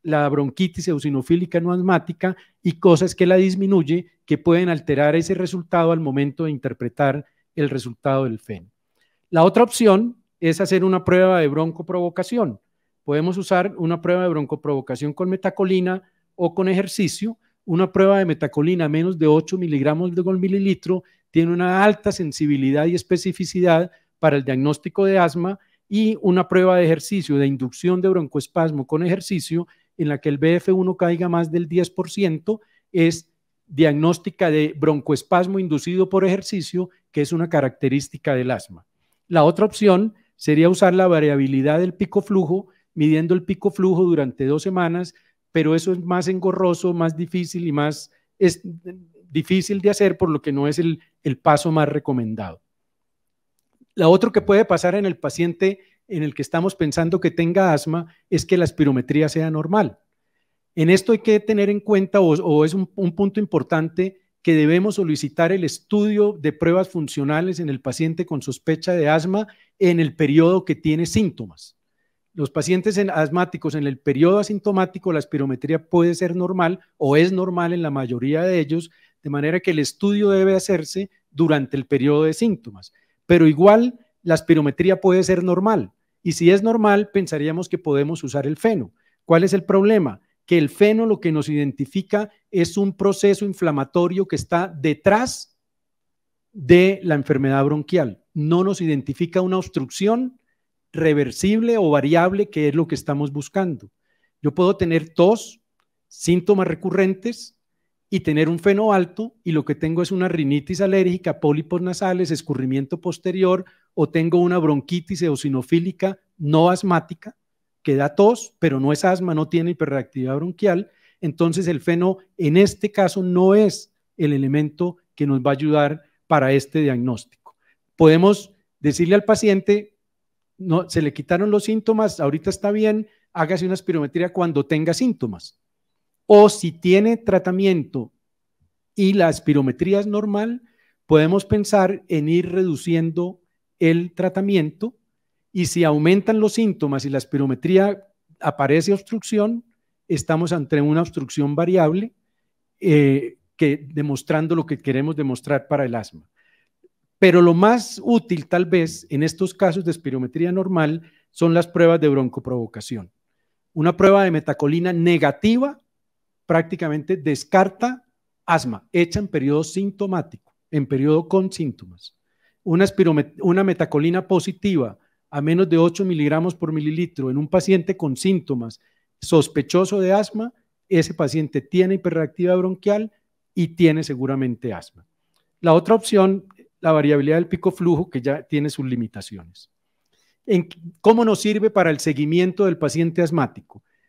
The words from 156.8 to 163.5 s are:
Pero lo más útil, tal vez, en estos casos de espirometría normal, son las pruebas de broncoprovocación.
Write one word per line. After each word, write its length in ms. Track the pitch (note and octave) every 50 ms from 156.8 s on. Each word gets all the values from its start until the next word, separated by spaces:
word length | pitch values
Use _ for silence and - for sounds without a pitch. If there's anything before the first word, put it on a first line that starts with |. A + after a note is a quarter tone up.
| _ _ _ _ _ _ _ -
Pero 220 | G3 F#3 E3+ F3+
lo 140 | F3 E3+ E3+
más 460 | E3+ G3 G#3+ A#3+ A#3+ - - - - -
útil, 460 | - A#3 A3+ - - F3+ D#3 C#3 -
tal 160 | - F3 F#3
vez, 400 | E3 F3+ F3+ E3 D#3+ E3 - - -
en 120 | D3 C#3 D3+
estos 320 | D#3+ D#3 - F#3+ F#3 -
casos 300 | - G3 F3+ D#3+ G3 F3
de 80 | E3+ D#3+
espirometría 580 | E3 - C#3+ B2+ C3 B2+ B2 - D#3+ E3+ F3
normal, 520 | F3+ F#3+ F#3 F#3 F#3+ E3 D#3 D3 D#3 E3 - _ _ _ _ _
son 240 | _ - E3+ E3+ E3
las 120 | F3 E3
pruebas 340 | E3+ - E3+ E3+ E3 E3+ E3
de 80 | D#3 D3
broncoprovocación. 1040 | C#3 C#3 C3 B2 - C3 - B2+ B2+ A#2+ A2+ G#2 - G#2+ - - A#2+ G#2+ F#2 F2 _ _ _ _ _ _ _ _